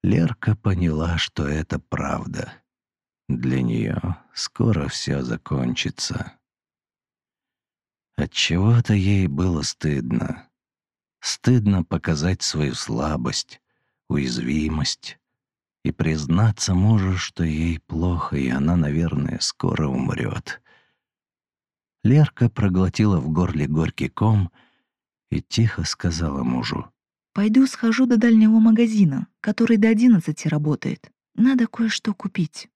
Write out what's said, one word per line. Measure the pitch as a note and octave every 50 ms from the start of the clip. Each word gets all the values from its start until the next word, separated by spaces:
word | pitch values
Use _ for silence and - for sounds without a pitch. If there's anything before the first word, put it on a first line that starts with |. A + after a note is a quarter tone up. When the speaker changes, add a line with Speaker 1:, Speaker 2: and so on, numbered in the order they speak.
Speaker 1:
Лерка | - F#2+ G#2 - - - A#2+ _ - - G#2
поняла, | - _ G#2 F#2+ E2+ F2 E2+ D#2 D2+ E2 E2+ E2+ E2
что | - - _ - D2+
это | C#2+ D2 D2+ D#2 _ -
правда. | C#2+ _ _ - - - C#2+ C#2+ C2+ - - - - - - - _ _ _ _ _ _ _ _ _ _ _ _ _ _ -
Для | C2+ A#1+ B1 C2 B1+ C2
неё | B1+ A#1 A1+ A1+ A1 G#1 - - - - F2+ - _ _ _
скоро | - - - _ - A2+ A2+ G#2 D#2+ C#2+
всё | B1+ - - - - C#2+ C#2
закончится. | B1+ A#1+ A1+ - _ - - C2+ B1 B1 B1+ - - - - - - - - - - - _ _ _ _ _ _ _ _ _ _ _ _ _ _ _ _ _ _ _ _ _ _ _ _ _ _ _ _ _ _ _ _ _ _ _ _ _
Отчего-то | - D2 - - - - - D#2+ F2 G2 A2 A#2+ A#2 A2+ - G#2+
ей | G2+ F#2 G2 G2+ G2 F#2+
было | E2+ C#2 C#2 F2+ F#2 E2+ D2+
стыдно. | - - - _ - D#2 D2 C2+ A#1+ B1 A#1+ A#1 - - - - - _ _ _ _ _ _ _ _ _ _ _ _ _ _ _
Стыдно | - - - - - A#2+ B2+ A#2+ G#2+ G#2 G2 F#2 E2
показать | _ F#2+ D#2+ - - E2 C#2+ D2+ F2+ F#2+ -
свою | - - - D#2 D2+ C2+ A#1+
слабость, | - - - G#1+ A1+ C#2 D#2 D#2 C2 B1 A#1 - - - _ - _ _ _ _ _ _ _ _ _ _ _
уязвимость | - C#2+ C2+ B1+ A#1+ A#1+ A#1 B1 C#2+ D#2 D2+ D#2 D#2 D#2 C#2+ - - _ - - - _ _ _ _ _ _ _ _ _ _ _ _ _ _
и | D#2+
признаться | D2 - D#2+ D#2+ D#2+ D#2 D2 C#2 E2 F#2 A2+ A2 G2+ - - - F#2
мужу, | F2+ F#2+ G#2+ A2+ G#2 F#2+ F#2+ F#2
что | F#2 - - _ - E2+
ей | D#2+ D2+ D#2 E2 E2+ E2 D#2
плохо, | _ _ - D#2+ E2+ F2+ F2 E2 - - -
и | C#2+ C2+ B1+
она, | B1 C2+ C#2+ D#2 F2
наверное, | F2+ D#2 C#2+ D2 D#2+ E2+ D#2+ D2 C#2 C#2 - - -
скоро | - - - _ - F2 E2 - D2+
умрёт. | C#2+ C2 B1+ B1+ - - - A#1+ G#1 - - - - - - _ _ _ _ _ _ _ _ _ _ _ _ _ _ _ _ _ _ _ _ _ _ _ _ _ _ _ _ _
Лерка | G#2+ C3 D3+ D3+ - _ - B2 A2+
проглотила | _ - G2+ G2 F2+ F#2 F#2+ F2+ - - G#2+ G#2+ G2 E2
в | C2 D#2
горле | D#2 D#2+ F2+ - D2 D#2 D2
горький | C#2 D2+ D#2 E2 - - - - -
ком | _ - G2+ A2 A2 G#2 F#2 E2+ _ _ _ _ _ _ _ _ _ _ _ _ _ _ _ _
и | - -
тихо | - _ - - A2+ A2 - - E2
сказала | - - _ - F2 E2 D#2+ F2 D2+ C#2 C#2 B1
мужу: | B1 B1+ B1 A#1 - - - - - _ _ _ _ _ _ _ _ _
Speaker 2:
"Пойду | - G3+ G#3+ G#3+ C4 C4+
схожу | C4 - - - A3+ A3 B3+ C4
до | A#3+ B3
дальнего | G#3+ A#3 A#3 A3+ A3 A3 A3 A3 A3+
магазина, | A3 A3+ A3 A3 A#3+ A3+ A3 G#3 G3 D#3 C3 C3 - _ _ _
который | - G#3+ G#3 - A#3 A3+ A#3
до | G#3 G#3
одиннадцати | A3 A3+ G#3 A#3+ B3+ A3+ F3 - - D3+ - - D#3+
работает. | D#3 D3 D3+ D3+ D3 - - - - - - - _ _ _ _ _
Надо | - A3 C4 C4+ B3 A#3
кое-что | A3+ - - A#3 A3 - - _ A3+ G#3
купить". | _ - G3 _ - E3 D3+ _ - - _ _